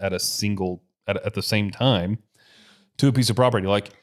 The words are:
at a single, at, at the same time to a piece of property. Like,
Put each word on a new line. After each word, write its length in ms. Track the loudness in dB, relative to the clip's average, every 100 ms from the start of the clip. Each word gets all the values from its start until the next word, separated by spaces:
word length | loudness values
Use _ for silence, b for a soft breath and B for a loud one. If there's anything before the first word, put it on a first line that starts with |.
at 120 | -6
a 60 | -4
single, 640 | -4 -4 -2 -2 -4 -6 _ _ -6
at, 100 | -4
at 100 | -4
the 80 | -6
same 280 | -2 -2 -2
time 480 | 0 2 2 0 -4 _ b b b b b b 0
to 100 | 2
a 40 |
piece 160 | 4 2
of 80 | 2
property. 300 | 2 2 2
Like, 240 | 0 0 -12